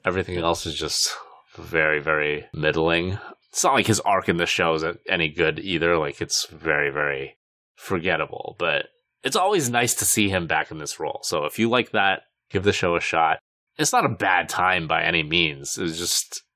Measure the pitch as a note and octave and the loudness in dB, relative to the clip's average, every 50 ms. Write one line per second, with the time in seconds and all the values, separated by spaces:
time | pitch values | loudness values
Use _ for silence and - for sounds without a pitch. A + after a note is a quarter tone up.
0 | - F#2+ F2+ F#2+ F2 F2+ F2+ F2 E2 E2+ E2+ - - E2+ D2+ - D#2 D2 - - | -4 -2 0 0 -2 -2 -2 -2 0 0 0 0 -2 -4 -4 -4 -4 -2 -2 0
1 | - - - - - - - - _ _ - - D#2+ E2 E2 D#2+ D#2 D#2 D2+ D2+ | -2 -2 -2 -6 -12 -16 -20 -20 _ _ -20 -18 -10 -2 0 2 4 4 2 2
2 | D2 D#2+ D#2 D2+ D2 D2+ D2 D2 - - - D2+ D2+ D#2 D#2 D#2+ D#2+ E2 E2 E2+ | 2 2 2 2 2 0 -2 -4 -6 -8 -6 0 0 2 2 2 2 2 2 2
3 | F2 F#2 G2 - - - - - _ _ - - - D3 C3+ A#2+ G#2 A2 G#2 E2+ | 0 -2 -4 -6 -8 -14 -18 -20 _ _ -4 0 2 4 4 4 4 4 2 2
4 | - G2 G2+ F#2 - - F2 E2+ F2 - - - F2 E2 D#2+ D#2 D#2+ E2 - - | 2 2 0 2 2 0 0 2 0 0 0 2 2 2 2 0 0 -4 -4 -6
5 | - - F#2+ F2 E2 D2+ D2 E2+ E2 D#2 D2+ D#2+ F#2+ G2 F2+ D2+ E2 E2+ F2 D#2+ | -4 -2 0 0 0 0 0 2 2 2 2 0 -4 -4 -2 0 2 2 2 2
6 | D2+ C#2+ C#2+ - E2 - - - - - E2 D#2 D#2+ D#2+ D2+ D2 D2 C#2+ C#2 D2+ | 0 -2 -4 -6 -6 -4 -2 -4 -4 -6 -10 -6 -2 0 0 2 0 0 0 -2
7 | D2 C#2+ C#2 C2+ C2+ C2+ - _ _ _ _ _ _ _ _ - - - G2 F2 | -2 -2 -2 -4 -6 -10 -14 _ _ _ _ _ _ _ _ -18 -6 -4 -4 -2
8 | E2 F2+ E2 D#2 D2+ - - - - - - - F2 E2 D2+ C#2 - - _ _ | 0 0 0 0 -2 -4 -6 -10 -12 -10 -6 -4 -2 0 0 -2 -2 -6 _ _
9 | _ _ _ _ - C3+ - G3+ F#3 G3 G#3+ F3 C3+ A#2+ A#2+ A#2+ B2 A#2+ - - | _ _ _ _ -6 -2 0 2 2 2 2 2 2 2 2 2 2 2 0 0
10 | - - - - G#2 G2 F#2+ F#2 E2+ D#2 D#2+ D#2 D#2+ - - D#2 D2 - - - | 0 0 2 2 2 2 2 0 0 0 0 -2 -2 -4 -8 -10 -10 -10 -8 -6
11 | D#2 D2+ - - - - F2+ D#2 D2 D2+ - - A2 A#2 A#2+ B2 A2+ - - G#2+ | -6 -6 -6 -6 -6 -4 -2 -2 -2 -2 -2 0 0 2 2 0 0 0 0 0
12 | G2 F#2+ F#2+ - - _ _ _ _ _ - F#2+ F#2 G2+ F#2 - F#2+ F2+ E2+ E2+ | 2 2 0 -2 -6 _ _ _ _ _ -4 0 2 2 2 2 2 2 2 0
13 | - - - E2 D#2+ D#2 D#2+ - - _ _ _ _ _ _ - D3+ - - B3 | 0 0 2 2 4 2 2 0 -4 _ _ _ _ _ _ -2 -2 0 2 2
14 | F3 C3 G#2+ - G2+ F#2+ F#2 F2 E2 - - - F2+ F#2 F#2 F2 E2 D2+ E2 D#2+ | 2 0 0 0 0 2 2 2 0 0 -2 0 2 2 2 0 0 0 0 0
15 | D#2+ E2 E2+ E2 D2+ D2+ E2 F2 E2+ D2+ C#2+ C2+ C#2+ - - - F2+ E2 D#2+ E2 | 2 2 0 0 0 0 0 2 2 0 -2 -6 -8 -10 -6 -4 -4 -4 -4 -4
16 | F2 - - - - - - - - _ _ | -4 -2 -2 -2 -4 -6 -10 -16 -16 _ _